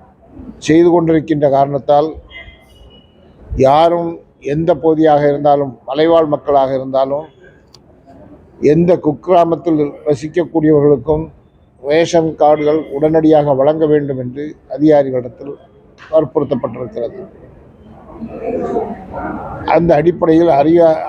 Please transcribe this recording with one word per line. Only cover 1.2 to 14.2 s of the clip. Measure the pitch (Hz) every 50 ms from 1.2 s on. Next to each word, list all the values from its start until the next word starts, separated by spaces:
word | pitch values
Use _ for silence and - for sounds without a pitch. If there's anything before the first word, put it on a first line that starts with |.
| 135 - 156 143 151 139 135
காரணத்தால், | 135 139 143 143 135 123 - 143 147 156 160 143 - - - - - - - - _ _ _ _ _ - - - - _ _ _ _ _ _ _ _ - - - 135 131
யாரும் | 131 143 156 165 170 170 170 170 170 170 - - _ _ _ 127 135 147
எந்த | 156 165 170 170 131 160
பகுதியாக | 160 160 156 156 156 147 147 147 147
இருந்தாலும், | 143 143 147 147 143 143 143 135 117 - _ -
மலைவாழ் | 135 147 160 165 165 165 160 147 147
மக்களாக | 143 - 151 143 135 135 131 135 131
இருந்தாலும், | 131 135 131 131 135 135 143 147 160 151 - _ - - - _ _ _ - _ _ _ _ _ _ - - - - - - - - _ _ - - 143 151
எந்த | 170 175 180 175 131 -
குக்கிராமத்தில் | 151 143 113 - 180 185 170 170 165 165 143 - 175 160 151 147 143 139 - - 151
வசிக்கக்கூடியவர்களுக்கும் | 147 147 156 151 - 180 160 - - 165 151 156 156 143 143 147 143 123 120 156 151 156 160 160 - _ _ _ _ _ _ _ _ _ 127
ரேஷன் | 139 151 165 170 165 170 165 160 160 - - 156
கார்டுகள் | 147 151 151 147 147 156 160 135 - 135 143
உடனடியாக | 151 156 160 160 156 156 156 151 147 147 139 127
வழங்க | 135 151 156 160 160 151 151
வேண்டும் | 147 143 139 135 127